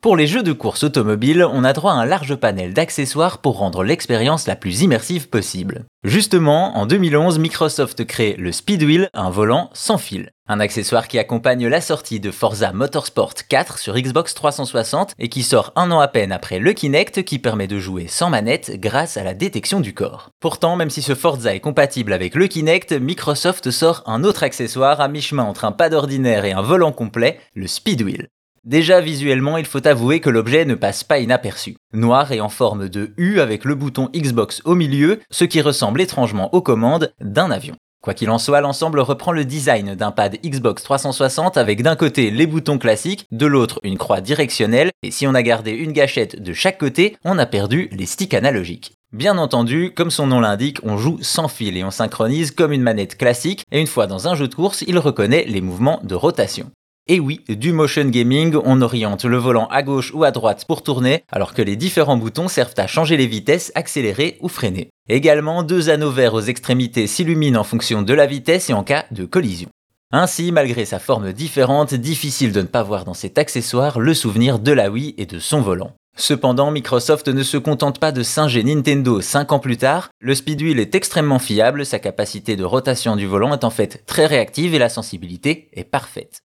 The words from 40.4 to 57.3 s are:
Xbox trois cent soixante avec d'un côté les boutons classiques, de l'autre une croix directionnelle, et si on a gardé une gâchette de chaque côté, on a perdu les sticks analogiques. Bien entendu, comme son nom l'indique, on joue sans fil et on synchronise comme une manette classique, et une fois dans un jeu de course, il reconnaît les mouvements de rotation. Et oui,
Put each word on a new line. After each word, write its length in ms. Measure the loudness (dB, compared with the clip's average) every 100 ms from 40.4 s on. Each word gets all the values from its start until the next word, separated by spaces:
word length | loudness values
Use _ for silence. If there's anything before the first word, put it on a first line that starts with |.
Xbox 400 | -8 -2 -2 -2
trois 140 | -2 -2
cent 160 | -2
soixante 420 | -2 -2 0 0 2
avec 260 | 0 2
d'un 140 | 2 2
côté 340 | 0 2 0
les 160 | 2 0
boutons 320 | 0 -2 0
classiques, 480 | 2 0 0 -6 -8
de 140 | -2 2
l'autre 340 | 4 2 -2
une 140 | -6 -6
croix 220 | -2 -2
directionnelle, 720 | 0 -2 0 0 2 4 2 -2
et 100 | -10
si 140 | -4 0
on 60 |
a 100 | 2
gardé 280 | 2 0 -2
une 220 | -6 -4
gâchette 480 | 0 0 2 -4 -4
de 100 | -10
chaque 260 | -2 -2 0
côté, 380 | -4 2 0 0
on 160 | -2 0
a 60 | 0
perdu 420 | 0 0 -2 -2
les 120 | -8 -8
sticks 280 | -6 -2
analogiques. 600 | 2 2 0 -4 -10 -16 _ _
Bien 240 | -4 0 0
entendu, 560 | 0 0 0 0 -2 -2
comme 160 | -2
son 160 | 0 2
nom 140 | 2
l'indique, 380 | 2 0 -2 -4
on 140 | -4 -2
joue 220 | -2 -2
sans 260 | -4 -2 -4
fil 300 | -4 -6 -4
et 80 | -6
on 60 |
synchronise 600 | -4 -6 -2 0 0 -2
comme 220 | 0 0
une 100 | 2
manette 340 | 2 0 -4 0
classique, 460 | 0 2 -2 -6 -4
et 80 | -2
une 80 | 0
fois 200 | 0 0
dans 200 | 0 -2
un 80 | -2
jeu 140 | -2
de 60 | -2
course, 280 | -2 -2 0
il 120 | 2
reconnaît 460 | 2 2 2 2 0
les 140 | -4
mouvements 400 | -4 0 0 0
de 120 | -4 0
rotation. 540 | 0 0 -2 -4 -12 _ _ _ 0
Et 120 | 0
oui, 180 | 2